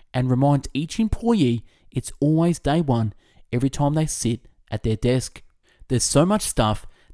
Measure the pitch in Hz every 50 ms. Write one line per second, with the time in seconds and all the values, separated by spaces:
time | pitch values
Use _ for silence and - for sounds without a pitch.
0 | - _ - 127 127 127 127 123 139 143 143 139 - - - 139 165 - - -
1 | 220 208 - - 226 233 233 202 143 120 117 117 - - _ _ _ - - 127
2 | - - - - 143 151 156 160 170 175 165 - - 139 147 170 165 139 123 113
3 | 110 107 - - _ _ _ - - - - 120 135 135 - - 143 143 151 156
4 | 156 143 - - - 113 117 - _ - _ _ _ - 107 107 - 113 110 -
5 | - 120 127 127 - - - - - - _ _ _ _ _ _ - - 131 117
6 | - - - 143 165 185 208 208 - - - - 117 107 107 - - - - _
7 | _ _